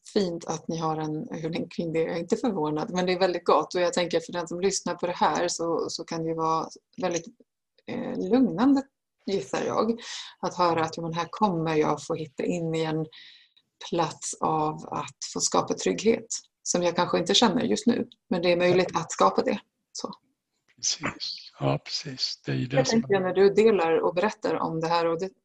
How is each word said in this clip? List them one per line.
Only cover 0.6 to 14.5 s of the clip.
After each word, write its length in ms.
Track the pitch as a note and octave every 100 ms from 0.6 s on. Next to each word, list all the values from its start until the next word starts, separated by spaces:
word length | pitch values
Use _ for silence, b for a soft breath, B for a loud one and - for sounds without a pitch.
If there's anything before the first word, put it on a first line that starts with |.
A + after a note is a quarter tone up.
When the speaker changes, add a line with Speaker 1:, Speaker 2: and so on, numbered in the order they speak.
| -
Speaker 1:
ni 100 | E3
har 200 | D#3+ D#3
en 320 | D#3 D#3 -
övning 400 | E3+ D#3+ E3 E3+
kring 240 | - E3+
det. 60 | D#3+
Jag 120 | E3 F3
är 40 |
inte 180 | F3 A3
förvånad, 540 | B3+ F#3+ D3+ D3+ D#3
men 120 | F3 F3+
det 80 |
är 60 | F3+
väldigt 260 | F#3 F3 -
gott. 300 | D#3+ D#3 F3+
Och 60 |
jag 120 | F3
tänker 260 | F3 E3+ E3+
för 140 | -
den 140 | F3 E3
som 120 | F3
lyssnar 360 | F#3+ F#3+ - E3+
på 120 | F3
det 80 | F3+
här 320 | G3 D#3 F3
så, 420 | - E3+ E3 -
så 140 | -
kan 200 | E3 E3
det 60 | D#3+
ju 60 | D#3+
vara 320 | D#3+ D#3+ - - _ -
väldigt, 240 | F3+ E3+ - - _ _ _ _ -
eh, 420 | - - - F#3
lugnande, 520 | A#3 A#3+ E3 B3+ C#4 - _ _ _ -
gissar 380 | G3 - D#3+ -
jag, 340 | - A3 A#3 B B B B
att 160 | F3+ -
höra 260 | F3 E3
att, 140 | D#3+ D#3+
ja, 60 |
men 100 | E3
här 140 | E3 E3
kommer 460 | - G#3+ E3+ D#3+ D#3
jag 280 | D3+ D3
få 100 | - D#3+
hitta 280 | D#3 -
in 320 | - F3+ E3 D#3+
i 80 |
en 220 | D#3+ D#3 D#3 B B B B B _ _ -
plats 440 | F3 D#3 - - -
av 340 | -